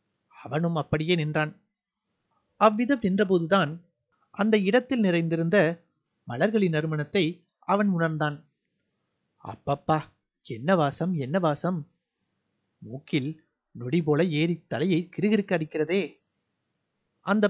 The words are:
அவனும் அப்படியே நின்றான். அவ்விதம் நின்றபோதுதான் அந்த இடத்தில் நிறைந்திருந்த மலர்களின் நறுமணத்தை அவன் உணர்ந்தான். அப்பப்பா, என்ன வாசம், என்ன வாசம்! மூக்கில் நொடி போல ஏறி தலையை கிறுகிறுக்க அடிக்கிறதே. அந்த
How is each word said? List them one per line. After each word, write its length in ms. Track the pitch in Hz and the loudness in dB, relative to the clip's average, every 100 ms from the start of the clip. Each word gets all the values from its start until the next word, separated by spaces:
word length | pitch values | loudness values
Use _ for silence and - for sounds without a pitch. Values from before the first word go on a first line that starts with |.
| _ _ _ - | _ _ _ -18
அவனும் 320 | 117 147 170 160 | -6 -4 -2 -2
அப்படியே 400 | - 156 160 175 | -2 -2 0 0
நின்றான். 380 | 151 151 156 - _ _ _ _ _ _ _ _ _ - | 0 -2 -4 -8 _ _ _ _ _ _ _ _ _ 2
அவ்விதம் 400 | 214 214 247 285 | 2 4 0 0
நின்றபோதுதான் 680 | 180 190 196 185 160 196 147 170 _ _ _ _ _ | 2 2 2 2 2 2 0 -4 _ _ _ _ _
அந்த 260 | - 214 214 | -2 2 2
இடத்தில் 420 | 190 247 254 254 | 4 2 2 0
நிறைந்திருந்த 580 | 196 170 165 165 165 202 160 170 _ _ _ _ - | 2 2 0 0 2 4 4 0 _ _ _ _ -10
மலர்களின் 440 | 120 208 214 185 | -2 0 2 2
நறுமணத்தை 520 | 156 160 151 147 202 160 175 _ _ | 0 -2 -4 -2 -2 -2 -4 _ _
அவன் 280 | - 202 208 | -2 0 2
உணர்ந்தான். 500 | 175 165 156 151 147 _ _ _ _ _ _ _ _ _ _ | 0 0 -2 -4 -6 _ _ _ _ _ _ _ _ _ _
அப்பப்பா, 560 | - 117 - 143 - 156 - _ _ _ - | -16 -10 -4 -4 0 -2 -2 _ _ _ -14
என்ன 300 | 110 151 185 | -6 0 2
வாசம், 380 | 143 - 175 | 2 -2 -4
என்ன 220 | 165 127 185 | -2 -2 0
வாசம்! 400 | 165 143 170 175 - _ _ _ _ _ _ _ _ - | 0 0 -4 -4 -8 _ _ _ _ _ _ _ _ -20
மூக்கில் 500 | 107 131 - 156 135 156 _ _ _ 113 | -16 -14 -4 -4 -4 -8 _ _ _ -12
நொடி 240 | 123 170 | -2 -2
போல 200 | 151 147 185 | 0 0 0
ஏறி 240 | 147 170 165 - | 0 -2 -4 -6
தலையை 320 | 120 185 170 175 | -4 0 -2 -4
கிறுகிறுக்க 420 | - 208 214 202 | -4 0 0 0
அடிக்கிறதே. 480 | 175 156 156 151 196 156 - _ _ _ _ _ _ _ _ _ _ 175 | -4 -4 -4 -2 -2 -4 -10 _ _ _ _ _ _ _ _ _ _ -2
அந்த 200 | 208 | 2